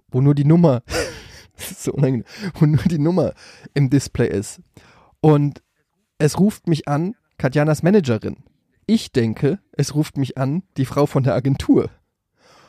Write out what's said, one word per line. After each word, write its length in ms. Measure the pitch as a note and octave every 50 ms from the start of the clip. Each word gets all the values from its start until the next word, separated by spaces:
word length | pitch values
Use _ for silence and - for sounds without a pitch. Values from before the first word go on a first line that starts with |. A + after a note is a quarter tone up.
| - _
wo 120 | - B2+
nur 120 | C3+ C#3+ D3
die 100 | C#3+ C#3
Nummer, 360 | D3 D#3+ F3+ F3 D#3 B2 A#2+ -
<laughs> 680 | - - - - - - - - - - - - _ _
das 160 | - - -
ist 120 | F#3+ - -
so 80 | - -
unangenehm, 320 | C#3+ C#3 C3 C3+ A#2 - - - - G#3+ F3+ -
wo 100 | - D#3
nur 180 | D3 D#3 - -
die 120 | E3 F3
Nummer 360 | D3 C#3+ E3 F#3 F3+ C3+ F2+ - - - - - - - - -
im 160 | D3 C#3 B2
Display 360 | C#3+ C#3 - - - - A#2+
ist. 320 | - - G2+ G2+ - - - - _ _ - _ _ _ _ _ _ _ _
Und 400 | - D#3 D3+ D3 D3 C#3+ - - _ _ _ _ _ _ _ _ _ _ _
es 220 | - D3+ D3 - D#3+
ruft 280 | F#3 G#3+ - - -
mich 200 | E3+ D#3+ C#3+ -
an, 260 | C#3+ C#3+ C#3+ E3+ F#3+ - _ _ _ _
Katjanas 460 | - - B2+ - D3+ D3 D#3 D3+ - -
Managerin. 540 | E3+ G#3 G#3+ D3+ B2 A2+ G#2+ - G2 - - - _ _ _ _ _ _ _ _
Ich 240 | - A3 A3 - -
denke, 480 | - - A3+ A3 G#3+ - D3 - A#3 - _ _
es 220 | _ - C3+ - C#3
ruft 240 | D3 D#3 - -
mich 180 | C#3+ C3 B2 -
an, 260 | - C3 C3+ D3 F#3+ - _ _
die 80 | C3+ C3
Frau 200 | - - C#3 D3
von 160 | - - D3+ B2
der 120 | B2+ -
Agentur. 560 | B2 A#2 C3+ C3+ - - - C4+ C3+ - - - _ _ _ _ _ _ _ _ _ _ _ _ _ _